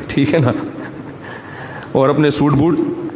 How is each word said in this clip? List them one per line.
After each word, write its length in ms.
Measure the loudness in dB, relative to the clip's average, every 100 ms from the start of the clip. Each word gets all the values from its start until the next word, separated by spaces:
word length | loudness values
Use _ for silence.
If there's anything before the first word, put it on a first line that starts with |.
<laughs> 60 | -2
ठीक 180 | 0 2
है 120 | 4
ना, 140 | 2 0 -6 -10 -12 -12 -14 -16 -14 -14 -14 -14 -12 -12 -2 2
और 140 | 4
अपने 200 | 4 4
सूट 220 | 4 4
बूट, 440 | 4 2 2 0 -4 -8